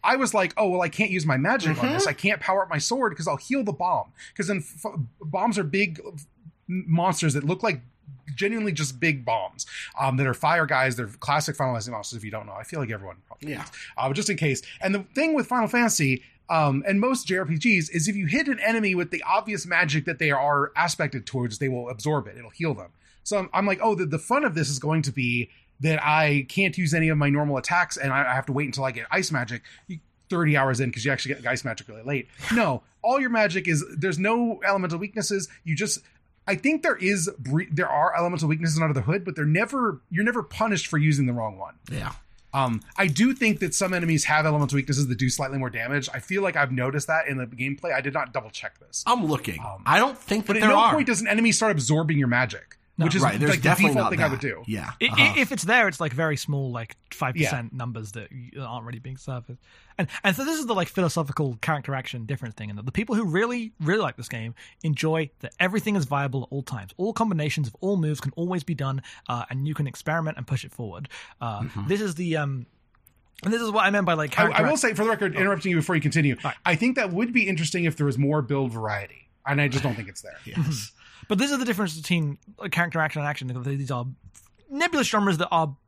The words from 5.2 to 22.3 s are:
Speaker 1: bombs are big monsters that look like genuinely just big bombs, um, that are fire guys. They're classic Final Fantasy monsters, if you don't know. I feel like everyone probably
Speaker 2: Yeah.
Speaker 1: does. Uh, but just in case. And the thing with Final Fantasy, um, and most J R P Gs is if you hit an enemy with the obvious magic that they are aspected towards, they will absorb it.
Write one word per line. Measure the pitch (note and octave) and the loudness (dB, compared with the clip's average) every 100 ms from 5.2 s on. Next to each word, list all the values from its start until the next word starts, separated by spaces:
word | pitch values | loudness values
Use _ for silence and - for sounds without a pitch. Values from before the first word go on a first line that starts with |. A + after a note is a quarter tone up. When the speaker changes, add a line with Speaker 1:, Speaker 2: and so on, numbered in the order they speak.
Speaker 1:
bombs | D#3 F#3 A3 G#3 | -6 -2 0 0
are | |
big | E3 G3 G3+ D#3 - D#3 - _ E3 _ - | 0 0 0 -2 -10 -14 -20 _ -20 _ -6
monsters | F#3 F3 E3 F3+ - D#3+ | -6 2 4 4 2 2
that | C#3 | 2
look | C#3+ F#3 | 0 0
like | A3 D3 - _ - C#3 - C3+ | 0 -2 -8 _ -20 -20 -14 -4
genuinely | G3 A3+ G#3+ | -2 0 -2
just | D#3 C#3+ C3 | -2 -4 0
big | E3 C#3+ A2+ | -2 0 -2
bombs, | A2+ F#2 - - - - - | -2 -4 -10 -12 -12 -12 -2
um, | C3+ B2+ | 0 2
that | C3+ | 0
are | |
fire | A#2 D3+ E3+ D#3 | 0 2 2 2
guys. | C3+ C3 A#2+ | 2 2 0
They're | A2 | -8
classic | - - C#3+ D3 D3 | -8 0 0 0 -2
Final | C3+ | -2
Fantasy | A#2 A2 | -2 -6
monsters, | A2+ G2+ A2+ | -8 -10 -10
if | |
you | G#2 | -10
don't | G#2+ G#2 | -10 -10
know. | |
I | G2 | -14
feel | A2+ D#3+ | -10 -6
like | B2+ | -6
everyone | A2 G2 E2+ _ | -6 -10 -16 _
probably | - D3+ | -14 -10
Speaker 2:
Yeah. | B2 | -10
Speaker 1:
does. | - - - - | -12 -14 -12 -4
Uh, | C3 | -2
but | |
just | C#3 G#3+ | 0 -2
in | F3+ | 0
case. | D#3 B2+ - - | 0 0 -6 -6
And | F#3+ G3 | -2 -2
the | F#3+ - | -2 -2
thing | D#4+ | 2
with | D#4 - | 2 0
Final | B3+ A3 | 0 2
Fantasy, | A#3+ A#3 - C#3 B2+ - _ - | 2 2 2 2 0 -4 _ -2
um, | E3 D3+ C3+ E3 | 2 4 2 0
and | G3 | 2
most | B3 B3+ - | 2 0 -2
J | F#3 | -2
R | E3 | -2
P | D#3+ | 0
Gs | A#3+ G3 D3+ | 2 2 2
is | E3+ D#3+ | -2 -2
if | G3+ | 0
you | E3+ | 0
hit | A3+ C#4+ | 0 0
an | A#3 | 0
enemy | G3+ A3+ G#3 F3+ | 2 2 2 0
with | E3+ | -2
the | F3+ | -4
obvious | - F#3+ A3 G3+ E3+ | 0 0 0 -6 0
magic | E3+ F3 D3+ D3 | 0 2 0 -2
that | D3+ | -2
they | D#3 | 2
are | C#3 C#3+ C#3+ C#3+ - | 2 4 2 2 0
aspected | E3+ - D3+ C3 - | 0 0 -2 -4 -6
towards, | C3 B2 G#2+ | -4 -4 -2
they | C#3 | -4
will | B2+ A#2+ | -2 -6
absorb | A#2+ D3+ D3+ | -4 0 0
it. | G#2 | -2